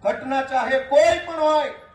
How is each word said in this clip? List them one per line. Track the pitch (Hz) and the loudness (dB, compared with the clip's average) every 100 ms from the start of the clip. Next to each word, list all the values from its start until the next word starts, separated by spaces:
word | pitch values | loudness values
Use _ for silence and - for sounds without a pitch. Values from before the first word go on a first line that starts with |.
ઘટના | 196 247 254 269 269 | -4 -4 -4 -4 -2
ચાહે | 262 226 269 262 | -2 0 -2 2
કોઈ | 285 330 339 | 4 4 2
પણ | 339 330 | -4 -2
હોય | 302 302 285 - - | 2 2 0 -8 -20